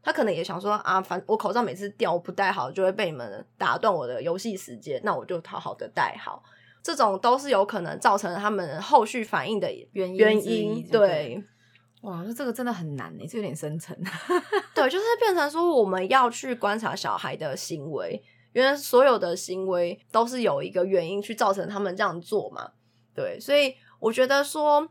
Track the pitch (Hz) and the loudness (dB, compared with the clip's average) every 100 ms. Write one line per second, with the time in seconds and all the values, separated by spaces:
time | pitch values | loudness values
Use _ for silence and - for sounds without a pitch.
0 | - - 226 165 190 202 202 208 - 185 | -2 0 0 0 -4 -4 -2 -2 2 0
1 | 185 180 - 220 214 214 220 180 202 - | 0 -6 -2 0 0 0 -2 -4 -10 -2
2 | 196 170 170 180 190 - 131 135 185 202 | 0 0 -2 -2 0 0 -4 0 0 2
3 | 190 147 117 101 - _ 117 123 160 151 | -4 -4 -10 -12 -16 _ 0 2 2 0
4 | 123 123 143 180 233 190 - 117 143 131 | -2 -4 -2 -4 -4 -8 -10 -14 -6 -4
5 | 214 156 110 180 - 196 - - - - | -2 -4 -4 -8 -6 -12 -10 -12 -8 -2
6 | 120 - - - _ _ _ _ - 302 | -2 -2 -12 -14 _ _ _ _ -8 0
7 | 226 190 240 254 285 214 202 214 170 151 | 0 2 2 2 2 2 2 -2 -6 0
8 | 233 202 208 175 208 208 170 156 196 302 | 2 2 0 -4 -2 -2 -4 -8 4 4
9 | 220 254 214 175 135 214 170 80 - 208 | 6 -2 -2 -2 -2 -2 -2 -6 -10 -6
10 | 185 190 214 214 - 226 170 226 - 233 | -4 6 6 6 2 0 0 -4 2 6
11 | 196 160 127 123 202 _ _ _ _ _ | 6 4 -2 -8 -12 _ _ _ _ _
12 | 214 170 185 233 269 233 247 202 165 143 | -12 -10 -10 -6 -6 -4 -4 -4 -6 -8
13 | 87 82 - 233 202 151 151 160 - - | -10 -12 -10 -6 -6 -6 -6 -8 -10 -10
14 | 185 160 - 359 - 415 - - 269 349 | -8 -8 0 0 2 -2 0 2 2 2
15 | 440 466 453 359 294 311 349 285 196 185 | 0 2 4 2 0 2 4 4 4 2
16 | 185 262 247 233 262 247 208 214 220 170 | 4 4 4 0 -6 -2 0 0 -2 -4
17 | - 104 - 139 151 143 - 160 139 147 | -4 -2 -4 -6 -6 -6 -8 -8 -6 -6
18 | 85 - _ _ _ - 262 285 - 247 | -6 -8 _ _ _ 2 2 2 2 6
19 | 269 226 175 170 - 185 190 180 175 202 | 6 6 0 -4 -6 -6 -2 0 0 -4
20 | _ 220 233 254 214 190 185 185 185 190 | _ 0 0 0 0 0 -2 -2 2 0
21 | 165 196 202 220 220 196 170 202 196 185 | 0 -6 -6 -2 0 0 -4 -4 -4 -2
22 | 208 165 170 208 107 - - _ _ _ | -2 -2 -4 -4 -4 -10 -16 _ _ _
23 | _ - 98 92 - 285 277 262 _ _ | _ -8 -6 -6 2 4 4 -2 _ _
24 | 220 233 254 277 285 311 302 294 320 | -2 2 4 4 2 0 4 4 2